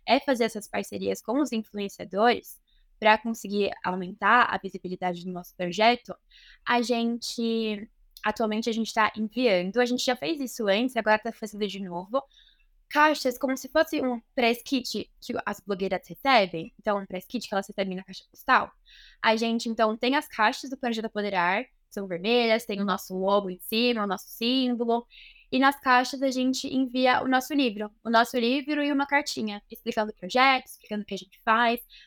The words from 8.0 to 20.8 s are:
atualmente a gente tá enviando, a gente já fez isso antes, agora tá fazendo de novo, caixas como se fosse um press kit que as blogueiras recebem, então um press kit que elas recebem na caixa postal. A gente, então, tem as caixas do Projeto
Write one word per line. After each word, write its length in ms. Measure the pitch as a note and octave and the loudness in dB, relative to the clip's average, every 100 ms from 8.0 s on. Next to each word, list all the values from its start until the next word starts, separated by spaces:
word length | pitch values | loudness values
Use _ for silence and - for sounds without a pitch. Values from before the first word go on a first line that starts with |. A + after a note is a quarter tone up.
| _ - | _ -6
atualmente 440 | G#3+ G#3+ A3 G#3+ A#3 | -4 -2 -2 0 -2
a 20 | |
gente 200 | A3 A3 | -2 -2
tá 200 | A#3 G#3+ G#3+ | 0 0 0
enviando, 640 | G#3+ A#3+ B3 F#3 F3+ A#3 | -6 0 2 2 2 0
a 60 | A#3+ | 2
gente 180 | B3 | 0
já 120 | - B3 | -2 -2
fez 240 | D4 D#4 | -4 -4
isso 260 | B3+ - G#3 | -6 -4 0
antes, 300 | G3 B3 A#3 | 2 2 -2
agora 220 | G#3+ G#3+ | 2 2
tá 140 | - | 0
fazendo 340 | - G#3 G3+ G#3 | -8 -12 -6 -6
de 140 | G3 | -6
novo, 420 | F#3+ F3 F#3+ B3+ - _ _ _ _ _ _ | -8 -10 -4 -4 -4 _ _ _ _ _ _
caixas 480 | D4 D4+ D4 C4 B3 | 2 4 4 0 -2
como 200 | C4 C4 | -4 -4
se 120 | C4 | -2
fosse 320 | D#4 D#4+ D4+ | 0 2 0
um 200 | C4 A#3+ - | -2 -4 -6
press 280 | - A#3 A#3+ | 0 2 0
kit 480 | - C4 - G#3 - _ | -2 -2 -2 -6 -8 _
que 140 | - A#3+ | -8 -6
as 160 | - G3+ | -6 -8
blogueiras 480 | - F#3+ F#3+ F3+ - | -6 -4 -2 -4 -6
recebem, 640 | E3+ C4+ B3 F#3 E3 F3+ - | -4 4 4 4 -2 -10 -6
então 200 | - G3+ | -4 -2
um 80 | G3 | -4
press 200 | F#3 - | -10 -8
kit 200 | A#3 - | -8 -4
que 80 | |
elas 140 | G3 G3+ | -4 -4
recebem 280 | G3+ G3 F#3 | -4 -4 -4
na 80 | |
caixa 200 | F#3+ F#3+ - | -10 -18 -20
postal. 420 | - - A#3 G3+ - _ - - _ | -10 2 2 2 -8 _ -20 -20 _
A 160 | A3 A3 | 2 2
gente, 320 | A3+ A3+ A#3 | 2 0 -2
então, 280 | A3+ A3 A3+ | 0 2 2
tem 200 | B3+ C#4+ | 0 0
as 100 | - | -2
caixas 440 | - G#3+ C4 C4+ | 0 2 2 -6
do 60 | |
Projeto 280 | C4+ | -8